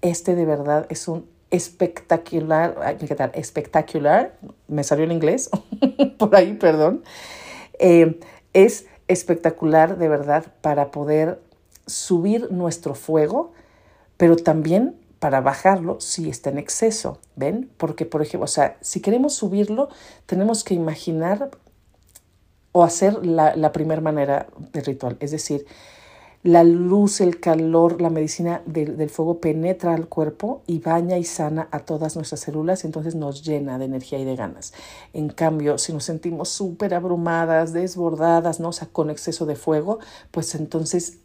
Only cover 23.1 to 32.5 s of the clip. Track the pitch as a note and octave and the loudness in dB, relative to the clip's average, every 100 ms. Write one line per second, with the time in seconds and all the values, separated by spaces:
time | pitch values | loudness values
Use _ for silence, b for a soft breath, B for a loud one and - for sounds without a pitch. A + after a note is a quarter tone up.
23.1 | G#3+ F3 E3 D#3 E3 D#3 D#3 D#3 D#3 D#3+ | 2 0 4 4 4 0 0 -2 -2 -2
24.1 | D3+ C#3 C#3 - - - D#3 C#3+ C3 B2+ | -2 0 -2 -4 -16 -12 -8 -6 -6 -6
25.1 | A#2+ C#3+ D3+ - C#3+ C#3+ B B B B | -8 -8 -8 -6 -6 -8 B B B B
26.1 | B B B F3+ E3+ E3+ E3+ F3+ G3 G3+ | B B B 6 8 8 6 2 4 2
27.1 | - F#3 E3+ - D#3+ D#3+ E3 E3+ E3+ E3+ | 4 0 0 0 2 4 4 4 4 0
28.1 | D#3+ D#3 - E3+ E3+ - D#3+ D3+ D#3 D3+ | 0 -2 -2 -4 -4 -6 -4 -4 -4 -6
29.1 | - D#3+ E3+ E3+ D#3 E3 F#3 F3 E3 E3 | -2 -2 0 -2 -2 -2 -2 -2 -2 -4
30.1 | - D#3+ - G#3 C4+ - E3 E3 E3 F3 | -2 -4 -4 -8 -8 -6 -6 -2 -2 0
31.1 | F3+ E3+ - D3+ D#3 - D3 - D#3 D#3 | -2 -4 -4 -4 -4 -6 -10 -6 -6 -4
32.1 | E3 D#3 D3+ - | -6 -10 -10 -8